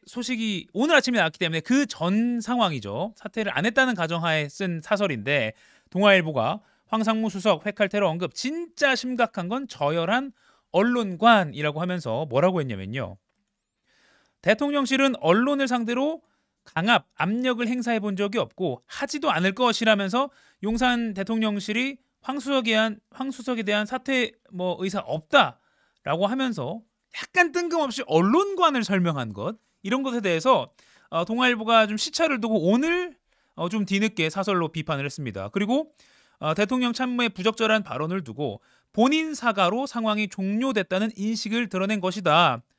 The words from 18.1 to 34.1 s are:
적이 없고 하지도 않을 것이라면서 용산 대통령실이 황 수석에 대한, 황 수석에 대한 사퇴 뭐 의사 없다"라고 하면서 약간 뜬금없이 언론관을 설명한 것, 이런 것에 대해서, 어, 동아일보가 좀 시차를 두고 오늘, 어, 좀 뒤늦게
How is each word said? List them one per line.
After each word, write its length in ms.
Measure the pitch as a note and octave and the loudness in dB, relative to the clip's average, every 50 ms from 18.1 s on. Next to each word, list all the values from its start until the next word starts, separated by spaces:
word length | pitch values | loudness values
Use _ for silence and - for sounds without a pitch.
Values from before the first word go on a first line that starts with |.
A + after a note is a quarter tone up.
| G3 | -4
적이 220 | F3+ G3+ G3 G3 A3+ | -2 -2 -2 -2 -2
없고 440 | E3 - _ - F#3 E3 B2 - _ | -4 -4 _ -4 -4 -4 -4 -6 _
하지도 440 | - - - C4+ C#4 - D4 C4+ G3+ F3+ | -14 -10 -8 -6 -6 -4 -2 0 0 0
않을 200 | D#3+ F3+ F#3+ G3 | 2 2 0 0
것이라면서 800 | G3+ B3+ A#3+ A3 - A3+ A3 G#3+ G3+ G3+ F#3+ F#3 B3 C#4 C#4 - _ _ _ _ _ - | 2 2 0 2 2 4 2 4 2 2 0 0 -2 -2 -2 -6 _ _ _ _ _ -4
용산 500 | G3+ A3+ A#3 B3+ B3 B3 A#3+ A#3 A3+ G3+ | -4 0 2 2 2 2 0 -2 -4 -4
대통령실이 840 | F#3 G3 F#3+ A3+ A3+ A3 G#3+ G#3 G3+ G3 - G#3+ A3+ B3+ C4+ C#4 - _ _ _ _ - | -6 -4 -2 -2 0 0 0 -2 -2 -4 -4 -2 -2 -2 -4 -6 -10 _ _ _ _ -10
황 160 | - C4+ C#4+ | -8 -8 -6
수석에 300 | A#3 C4+ C#4 C4 A#3 A3+ | -4 -2 -2 0 0 2
대한, 300 | A3 G#3+ A3 A3+ G#3+ - _ _ | 2 2 2 0 -2 -6 _ _
황 200 | - - C4 C4+ | -12 -8 -8 -8
수석에 340 | C4 - A3+ - B3 A3+ A3 | -8 -8 -6 -4 -4 -2 -2
대한 200 | G3 G#3 G#3 G#3+ | 0 0 0 -2
사퇴 460 | G#3 B3+ B3+ B3+ - C4+ B3+ B3 - - _ _ _ - | -2 -6 -6 -4 -2 0 0 0 -2 -4 _ _ _ -8
뭐 240 | F3+ F3+ F#3 F3 - | -6 -4 -4 -2 -2
의사 200 | F#3 G3 G3 G3+ | -4 -4 -4 -4
없다"라고 1300 | - - C3 D#3+ - _ - C#4 G#3 C3+ A#2 _ _ _ _ _ _ _ _ _ - - D3 E3 F#3+ | -4 -4 -4 -6 -2 _ 4 4 4 4 0 _ _ _ _ _ _ _ _ _ -6 -4 -2 0 0
하면서 540 | G3 A#3+ C4 C4+ C4 A3+ D#3 B2+ B2+ F#3 A3+ - _ _ _ _ _ - | 0 0 -2 -2 -4 -4 -4 -6 -6 -8 -10 -12 _ _ _ _ _ -14
약간 360 | - - - - F#4 F4 E4 C4 | -14 -12 -4 2 2 2 2 2
뜬금없이 500 | F4 F4 E4+ E4 E4 D4+ C4 A3 - - | -2 -2 -2 0 0 -2 -2 -4 -6 -2
언론관을 760 | - D#3 D#3+ F3 G3 A#3+ E4+ G4+ G4+ G4 F4+ F4+ D#4+ C#4+ B3+ A3 | 2 2 4 4 6 4 4 2 2 0 2 2 2 2 2 0
설명한 520 | - G3+ F#3+ F3+ E3+ D#3 C#3 B2 A2 G2+ | 0 0 0 0 0 0 -2 -4 -6 -6
것, 220 | G2+ G#2+ E3 A3+ - _ _ _ _ - | -6 -6 -6 -8 -8 _ _ _ _ -6
이런 200 | F#3+ A#3 C4 C#4 | -2 -2 -2 -2
것에 180 | C4+ A#3+ A#3+ | -2 -2 -2
대해서, 520 | G3+ F#3+ E3+ D#3+ D#3 C4 C4 F3+ A#2+ - _ _ _ _ _ _ _ - | 0 0 0 2 4 4 4 2 2 -2 _ _ _ _ _ _ _ -6
어, 140 | - E3 F3 | -4 -2 -2
동아일보가 640 | F#3+ A3+ A#3+ B3+ B3 B3 A3 A3 A3 A#3 A3+ A3 | -2 0 2 2 2 2 2 2 4 6 6 6
좀 100 | G#3 G#3+ | 4 2
시차를 440 | G#3+ - E4 D4+ - E4 D#4+ C#4+ A#3+ | -4 -4 -4 -2 0 0 0 0 0
두고 300 | G#3 A#3 A3 A3 - F3 G#3 | 0 0 0 2 4 4 4
오늘, 420 | B3 C#4+ E4 E4+ F4+ F4+ F4+ C#4+ _ _ _ _ _ _ _ _ | 4 4 2 0 0 -2 -4 -8 _ _ _ _ _ _ _ _
어, 140 | - E3 F3 | -6 -6 -4
좀 160 | F3+ A3 G3+ | -2 -2 -2
뒤늦게 460 | - G3 G3 G#3 A3 | 0 0 2 2 0